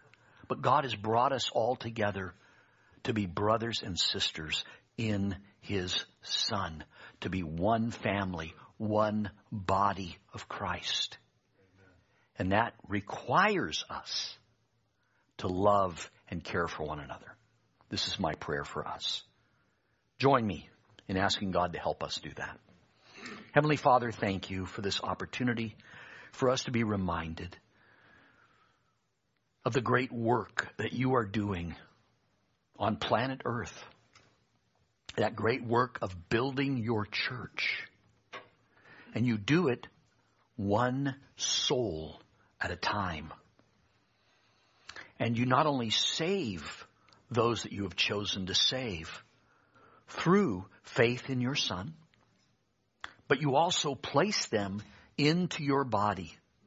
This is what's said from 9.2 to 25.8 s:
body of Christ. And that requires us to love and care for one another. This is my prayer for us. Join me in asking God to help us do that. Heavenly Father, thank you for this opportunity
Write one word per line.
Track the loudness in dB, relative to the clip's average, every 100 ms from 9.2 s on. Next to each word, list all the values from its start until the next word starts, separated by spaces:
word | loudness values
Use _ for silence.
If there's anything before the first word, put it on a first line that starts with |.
| -2 -6 -10
body | -6 0 4 4 2 -6 -10 _
of | -16 -10
Christ. | -8 -6 -4 -4 -4 -4 -8 _ _ _ _ _ _ -20 _ _ _ _ -4
And | 2
that | 2 2 -2 -4
requires | -4 -4 -8 0 4 4 4 -2 -4 -6
us | -10 -8 -8 -8 -10 _ _ _ _ _ _ _ _ _ -8
to | -4
love | 4 6 6 4 -2 -14 _ -10
and | -8
care | -4 -2 -2
for | -2
one | -6 -8
another. | -10 -14 -16 -20 _ _ _ _ -8
This | -6 -4
is | -2
my | -2
prayer | -2 -4 -4
for | -4 -6 -6
us. | -6 -6 -6 -10 _ _ _ _ _ _ _ _ 0
Join | 4 4 2
me | -4 -8 _ _ _ -4
in | 0
asking | 2 2 0
God | 2 0
to | -2
help | -4 -4
us | -4 -6
do | -8 -10
that. | -10 -12 _ -20 _ _ -20 -18 -14 -14 0
Heavenly | 2 4 4
Father, | 6 6 4
thank | -2 0 0 -4
you | -6 -6
for | -4
this | -4 -4
opportunity | -4 -4 -6 -2 -2 0 -4 -8